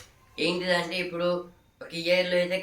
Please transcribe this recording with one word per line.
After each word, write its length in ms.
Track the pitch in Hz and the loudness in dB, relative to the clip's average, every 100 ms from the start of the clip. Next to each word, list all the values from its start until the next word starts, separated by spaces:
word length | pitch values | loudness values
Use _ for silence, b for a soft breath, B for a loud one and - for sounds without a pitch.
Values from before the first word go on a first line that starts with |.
| - _ _ - 165 | -20 _ _ -4 -2
ఏంటిదంటే 500 | 180 180 175 170 185 | 0 0 0 0 -4
ఇప్పుడు 240 | 175 170 175 180 - - _ _ | -4 -2 0 0 -4 -18 _ _
ఒక 100 | - 170 | -10 -4
ఇయర్‌లో 340 | 170 185 180 180 | 2 2 4 2
అయితే 180 | 175 185 | 2 0